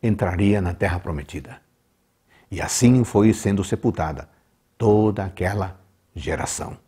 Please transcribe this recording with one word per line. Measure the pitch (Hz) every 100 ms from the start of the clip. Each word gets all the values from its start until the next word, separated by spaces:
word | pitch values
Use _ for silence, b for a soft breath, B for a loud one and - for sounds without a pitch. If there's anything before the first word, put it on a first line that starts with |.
entraria | 117 101 113 90 98 104
na | 90
terra | 85 101 87
prometida. | - 78 73 - - - _ _ _ _ _ _ _ b b
E | 87
assim | - - 123 127
foi | 117 107 104
sendo | 101 - 101
sepultada | 98 107 123 92 80 76 - _ _ _ _ _
toda | 117 104 107 101
aquela | 95 92 90 101 95 90 _ _ _
geração. | - 76 80 - - - -